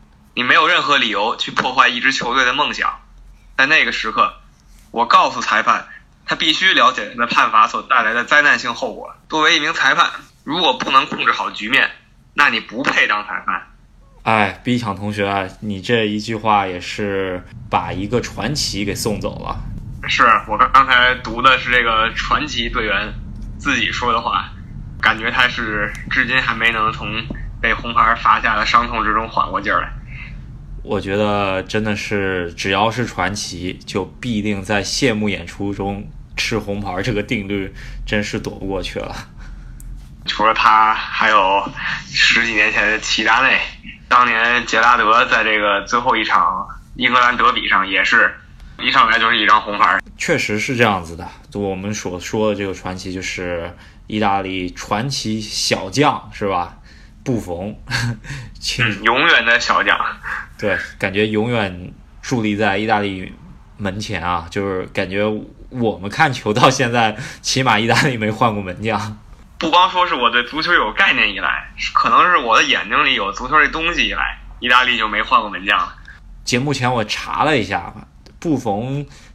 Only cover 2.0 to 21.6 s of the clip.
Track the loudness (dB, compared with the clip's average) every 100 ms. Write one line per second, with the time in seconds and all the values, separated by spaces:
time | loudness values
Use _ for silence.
2 | -2 -2 -2 0 0 0 -2 -2 -4 -6
3 | -14 -20 -20 -20 -8 0 4 4 2 -2
4 | -2 0 0 -2 -20 _ _ -20 -8 -2
5 | 4 4 4 0 0 2 2 0 -2 -20
6 | _ _ -6 -2 0 2 4 6 4 2
7 | -6 -2 0 2 4 6 4 2 0 2
8 | 2 0 2 4 4 2 0 -4 -6 -8
9 | -14 -18 -4 2 4 2 0 0 2 2
10 | 0 -2 -18 _ -8 -2 0 0 4 4
11 | 4 -2 -2 0 -4 -6 -2 0 0 -4
12 | _ _ _ 2 2 2 -6 -6 -2 2
13 | 2 0 -4 -8 -6 -6 -8 -20 -20 -20
14 | -20 -6 0 2 2 -2 -2 -2 -2 -6
15 | -6 -2 -2 -2 -4 -8 -8 -6 0 2
16 | 2 -2 -4 -2 2 2 2 -4 -8 -4
17 | -2 -2 -2 -6 -10 -16 -2 -2 0 -6
18 | -2 -2 -2 -6 -4 -2 -4 -4 -4 -2
19 | -2 -2 -6 -8 -8 -8 -8 -10 -12 -10
20 | -2 4 6 4 2 0 4 4 6 6
21 | 4 2 -4 2 4 4